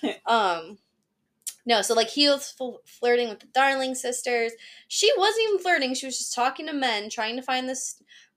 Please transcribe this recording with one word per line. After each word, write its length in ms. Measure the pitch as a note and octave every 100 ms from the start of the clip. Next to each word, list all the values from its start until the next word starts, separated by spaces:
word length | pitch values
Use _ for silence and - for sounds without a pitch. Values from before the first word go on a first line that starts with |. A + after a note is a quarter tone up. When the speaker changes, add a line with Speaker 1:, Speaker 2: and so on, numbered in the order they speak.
Speaker 1:
<laughs> 240 | - - -
Speaker 2:
Um, 540 | A3+ F#3+ E3+ E3 G#3 _ _ _ _ _ _ - - A#3+
no, 160 | A3+
so, 100 | F#3+
like, 160 | A3+ A3+
he 180 | D4 C#4+
was 220 | C#4 -
fl-, 320 | - B3+ G#3 -
flirting 440 | - A#3+ A#3+ A#3+
with 100 | G3+
the 60 | -
Darling 400 | B3+ C#4 C4+ C4
sisters. 580 | B3+ B3 B3 B3 A#3+ A3+ A3+ - - -
She 240 | - G#4+ A#4+
wasn't 280 | G4+ A4+ A4
even 120 | F#4+
flirting. 340 | F4+ E4+ B3+
She 140 | C4 C4+
was 100 | B3
just 160 | -
talking 320 | - B3+ C4+ D#4
to 80 |
men, 360 | C#4+ B3+ G#3+ G#3
trying 260 | A#3 A3 B3
to 60 |
find 260 | C4 B3+ B3+
this. 320 | C4 - - _ - _